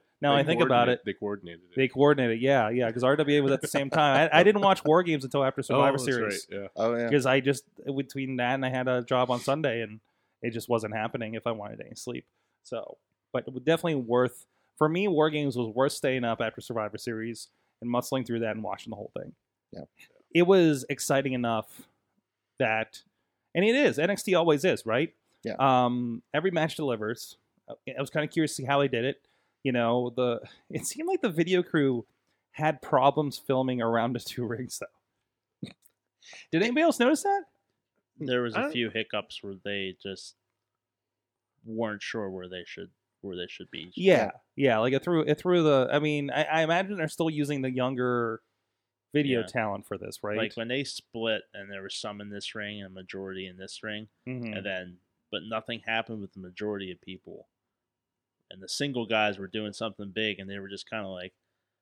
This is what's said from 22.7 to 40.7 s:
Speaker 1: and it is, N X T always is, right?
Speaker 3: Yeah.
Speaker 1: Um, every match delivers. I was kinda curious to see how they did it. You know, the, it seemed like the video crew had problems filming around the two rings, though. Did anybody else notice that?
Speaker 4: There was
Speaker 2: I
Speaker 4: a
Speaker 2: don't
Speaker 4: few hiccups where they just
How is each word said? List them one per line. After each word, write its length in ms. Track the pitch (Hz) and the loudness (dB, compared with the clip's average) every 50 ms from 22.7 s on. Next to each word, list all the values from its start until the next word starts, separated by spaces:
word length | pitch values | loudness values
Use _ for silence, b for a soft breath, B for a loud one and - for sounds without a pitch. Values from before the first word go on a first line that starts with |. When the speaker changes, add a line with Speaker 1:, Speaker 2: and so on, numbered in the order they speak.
| 110 110 110 - - - - _ _ _ _ _ _ _ _ _ - | 0 0 -2 -4 -8 -14 -20 _ _ _ _ _ _ _ _ _ 0
Speaker 1:
and 100 | 165 190 | 2 2
it 120 | 214 233 | 4 4
is, 240 | 277 294 196 151 170 | 4 4 4 4 2
N 100 | 160 180 | 0 0
X 140 | 202 - - | 0 -2 0
T 100 | - 185 | 2 2
always 300 | 165 165 165 151 143 151 | 4 6 4 4 4 4
is, 200 | 185 135 104 - | 2 2 0 0
right? 300 | 113 110 127 156 160 - _ _ _ _ _ - | 0 0 0 0 -2 -4 _ _ _ _ _ -8
Speaker 3:
Yeah. 100 | 113 104 - | -8 -2 2
Speaker 1:
Um, 640 | 131 139 131 127 123 123 123 123 120 120 117 117 - _ - | 4 6 6 6 4 4 2 0 -2 -4 -6 -8 -8 _ -2
every 160 | 147 160 196 | -2 0 0
match 240 | 170 160 156 160 - | 0 0 0 0 -2
delivers. 640 | - 156 139 120 107 107 107 120 - - - - - _ _ _ _ _ - | -4 -4 -2 -2 -2 -4 -6 -6 -6 -10 -14 -18 -20 _ _ _ _ _ -18
I 320 | 117 - _ - 127 123 | -18 -16 _ -10 -8 -6
was 100 | 139 - | -6 -4
kinda 160 | - 160 151 | -2 -2 -4
curious 240 | 151 - 165 156 147 - | -2 0 0 0 0 -2
to 60 | - 135 | -4 -2
see 20 | |
how 160 | 127 139 143 | 0 2 2
they 80 | 143 135 | 2 2
did 160 | 127 117 117 | 0 0 -2
it. 160 | 135 139 - _ _ _ _ _ _ _ _ - | -2 -4 -6 _ _ _ _ _ _ _ _ -4
You 80 | 135 123 | -2 0
know, 380 | 123 117 113 120 123 123 123 | 2 2 2 2 2 0 -2
the, 300 | 117 127 123 123 120 113 - b b b b - | -2 0 0 0 0 -2 -6 b b b b -10
it 140 | 208 - - | -10 -8 -8
seemed 220 | - - 254 320 349 | -6 -6 -6 -4 -2
like 120 | 381 - | -2 -2
the 80 | - 220 | -2 -2
video 340 | 160 156 170 185 185 180 175 | -2 -2 0 2 2 0 0
crew 440 | - - 160 143 139 127 120 - - _ _ _ _ _ _ _ _ _ | 0 0 2 2 2 0 -2 -4 -10 _ _ _ _ _ _ _ _ _
had 280 | - 156 156 151 135 - | -2 -2 -2 -2 -2 -2
problems 560 | - - 135 131 143 143 156 151 143 - - | 0 2 4 6 6 4 4 0 -2 -4 -6
filming 420 | - - 135 131 131 131 127 123 | -2 0 0 2 2 0 0 0
around 340 | 117 117 117 117 113 120 127 | 0 2 2 2 2 0 -2
the 60 | 117 | -4
two 240 | - - - - 120 | -6 -8 -6 -6 -6
rings, 320 | 107 117 113 127 123 - - | -4 -6 -6 -8 -10 -10 -12
though. 880 | - - _ _ _ _ _ _ _ _ _ _ _ _ _ _ - - - - _ _ _ _ _ _ _ B B B B B B B | -14 -16 _ _ _ _ _ _ _ _ _ _ _ _ _ _ -16 -16 -16 -20 _ _ _ _ _ _ _ B B B B B B B
Did 120 | - 165 202 | 0 2 2
anybody 200 | 240 247 302 330 | 2 4 4 4
else 160 | 330 - - | 4 4 4
notice 240 | 240 254 311 - - | 4 4 4 4 2
that? 200 | 392 392 403 320 - _ _ _ _ _ _ _ _ _ _ _ _ _ - | 0 0 0 -2 -6 _ _ _ _ _ _ _ _ _ _ _ _ _ -8
Speaker 4:
There 240 | 160 131 127 123 123 | -4 -2 0 0 0
was 120 | 117 107 | 0 -2
Speaker 2:
I 40 | 208 | -2
Speaker 4:
a 20 | 254 | -2
Speaker 2:
don't 80 | 294 - | -2 -2
Speaker 4:
few 180 | 127 117 110 | -2 -4 -2
hiccups 520 | 101 110 110 - - 104 101 - - - - | -2 -4 -6 -4 -6 -6 -6 -8 -12 -14 -12
where 120 | 101 98 92 - | -12 -12 -10 -8
they 320 | 101 101 101 98 95 92 - - | -6 -6 -4 -6 -6 -8 -10 -12
just 320 | 101 95 - - - - _ _ _ _ _ _ _ | -12 -12 -12 -14 -18 -20 _ _ _ _ _ _ _